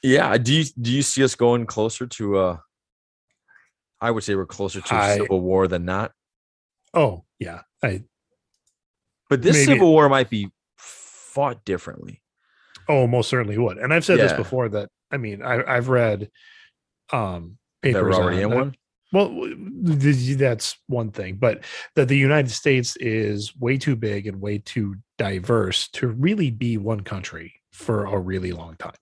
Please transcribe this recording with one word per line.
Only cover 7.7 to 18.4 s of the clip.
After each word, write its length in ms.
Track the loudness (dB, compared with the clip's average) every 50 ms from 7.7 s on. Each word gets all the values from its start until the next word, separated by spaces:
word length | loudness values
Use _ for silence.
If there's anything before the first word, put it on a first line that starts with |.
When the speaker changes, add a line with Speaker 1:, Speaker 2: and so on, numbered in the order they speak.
| _ _ -4
Speaker 2:
I 200 | -4 -4 -6 -10 _ _ _ _ _ _ _ _ _ _ _ _ _ _ _ _ _ _ _ _ _ _ _ _ _
Speaker 1:
But 120 | -2 2
this 140 | 4 4 6
Speaker 2:
maybe 100 | 6 6
Speaker 1:
civil 260 | 6 6 6 8 8
war 160 | 8 8 8 8
might 220 | 6 4 2 2
be 200 | -2 -4 -4 -4 _ _ _ _ _ _
fought 880 | -20 -20 -20 -20 -20 -20 -20 -20 -20 -10 -4 -2 -2 -2 -2 -6 _
differently. 560 | -6 -6 -6 -6 -12 -16 -16 -18 -18 -20 -20 _ _ _ _ _ _ _ _ _ _ _ -20 _ 0
Speaker 2:
Oh, 180 | 2 4 4
most 220 | 4 2 0 0 0
certainly 280 | 0 -2 -2 -2 -2 0
would. 200 | -2 -2 -2 -4
And 140 | -2 0 2
I've 120 | 2 4
said 140 | 4 4 6
this 120 | 6 4
Speaker 1:
Yeah. 60 | 2 0
Speaker 2:
before 320 | -4 -4 -2 -2 -2 -2
that, 200 | -2 -6 -6 -8 _ _ _ _
I 60 | -8 -6
mean, 240 | -6 -8 -10 -8
I, 200 | -6 -4 -2 -2 -2 0 0
I've 140 | 0 0 2
read, 400 | 2 2 2 2 0 -2 -6 -10 _ _ _ -20 -20 -20 -20 _ _ _ _ _ _ _ _ _
um, 460 | -4 -4 -4 -4 -6 -8 -12 -14 -18 _ _ _ _ _
Speaker 1:
That 140 | 0 0 2
we're 40 | 2 2 2
Speaker 2:
papers 40 | 2 2
Speaker 1:
already 200 | 2 2 0
Speaker 2:
on 60 | 0